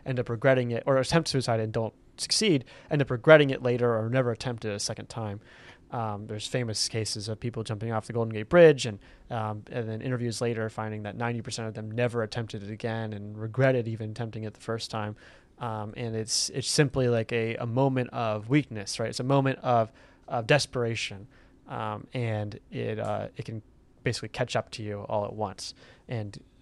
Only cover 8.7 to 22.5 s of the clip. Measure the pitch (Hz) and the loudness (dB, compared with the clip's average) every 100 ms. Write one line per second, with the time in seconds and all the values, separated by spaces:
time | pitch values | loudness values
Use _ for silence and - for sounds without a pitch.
8.7 | 139 120 101 - - - 120 110 107 - | 10 2 -6 -12 -20 -8 -4 -4 -6 -8
9.7 | 127 113 110 131 127 120 110 120 113 110 | -6 -4 -4 -4 -2 -2 -2 -2 -2 -4
10.7 | - 110 107 104 110 117 120 110 110 113 | -4 -6 -6 -6 -4 -4 -4 -6 -8 -8
11.7 | 110 110 110 123 117 107 - 113 113 98 | -8 -6 0 0 0 -2 -4 -6 -8 -8
12.7 | 107 117 113 110 104 104 107 110 110 131 | -6 -4 -4 -4 -6 -10 -8 -6 2 4
13.7 | 127 113 110 110 107 117 113 110 - - | 4 0 -4 -6 -6 -8 -8 -10 -10 -6
14.7 | 113 - 113 104 107 - - _ - 120 | -6 -4 -6 -6 -8 -16 -20 _ -10 -8
15.7 | 110 107 120 120 110 110 - - - - | -6 -8 -6 -6 -4 -2 -2 -2 -4 -2
16.7 | - 147 135 127 117 113 120 113 117 123 | 2 2 2 2 2 0 -2 -2 -4 -2
17.7 | 117 135 131 123 120 117 107 107 147 - | 2 2 2 -2 -2 -2 -2 2 0 0
18.7 | 110 98 - 113 - 127 139 135 127 131 | -6 -8 -4 -4 -4 2 2 2 0 2
19.7 | 120 113 - - - - 123 113 147 - | 2 2 -4 -20 -20 -6 -4 2 2 2
20.7 | 127 117 113 - 101 101 - - - - | -2 -2 -2 -6 -8 -16 -20 -20 -20 -12
21.7 | 127 110 107 - 131 117 107 104 | -6 -6 -6 -8 -4 -2 -2 -4